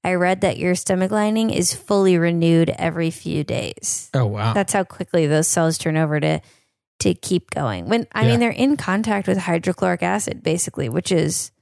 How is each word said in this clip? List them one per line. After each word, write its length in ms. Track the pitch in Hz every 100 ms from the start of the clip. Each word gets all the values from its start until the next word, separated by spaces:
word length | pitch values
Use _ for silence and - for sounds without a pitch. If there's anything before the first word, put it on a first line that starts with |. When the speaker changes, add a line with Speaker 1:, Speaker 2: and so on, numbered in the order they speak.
Speaker 1:
I 80 | 175
read 280 | 180 180 190
that 160 | 190 -
your 160 | 180
stomach 360 | 180 - 185 190
lining 380 | 214 208 220 226
is 240 | - 180
fully 440 | - - 202 190 180
renewed 500 | 170 170 165 165 165
every 400 | - 165 165 165
few 340 | 165 170 160
days. 640 | 147 120 - - - - -
Speaker 2:
Oh, 140 | 135 113
wow. 260 | 104 110
Speaker 1:
That's 220 | 117 196
how 100 | 202
quickly 420 | 180 - 180 175 151
those 220 | 151 160
cells 300 | - 165 160
turn 180 | - 156
over 240 | 160 151
to, 200 | 156 156 - _ _ _ _ _
to 140 | -
keep 360 | 175 - 180 -
going. 380 | - 135 95 87
When, 180 | 233 -
I 100 | -
Speaker 2:
Yeah. 60 | 233
Speaker 1:
mean, 80 | 233
they're 100 | 233
in 260 | - 269 285
contact 500 | - 196 220 202 196
with 120 | 190
hydrochloric 640 | 180 170 170 180 185 175
acid, 400 | 175 196 - -
basically, 440 | - 170 - - 131
which 200 | 151 -
is 400 | 175 156 165 - _